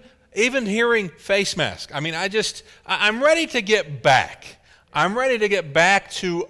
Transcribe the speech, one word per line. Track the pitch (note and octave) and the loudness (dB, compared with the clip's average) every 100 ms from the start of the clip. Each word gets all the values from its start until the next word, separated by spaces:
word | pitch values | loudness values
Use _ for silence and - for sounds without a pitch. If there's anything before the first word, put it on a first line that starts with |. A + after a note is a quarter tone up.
| - _ _ | -14 _ _
even | - A#3+ C4 G#3+ | -2 0 0 -2
hearing | G#3+ A#3+ A3+ F#3+ | 0 0 0 -2
face | - - G3 G3 - | -10 -2 -2 0 -2
mask. | C3 F#2 - | -4 -4 -10
I | C#3+ | -8
mean, | D#3 D#3+ | -6 -6
I | G3 | -4
just, | G#3+ - - - - | -2 -4 -8 -18 -20
I, | - F#3 G#3 | -8 -2 0
I'm | A3 | 2
ready | C#4+ D#4+ D#4 | 2 2 0
to | B3 | -4
get | G3 G#3+ D#3 C#3 | 0 0 0 0
back. | D3 C3 E2 - - - _ _ _ | 4 4 4 -6 -20 -20 _ _ _
I'm | C#3+ E3+ A3 | -2 0 0
ready | C4 A#3+ | 0 0
to | G#3+ | 0
get | G3 D#3+ | 0 0
back | C#3+ F3 G3 - - | 2 4 4 0 -6
to, | F#3 E3+ F3 | -4 -4 0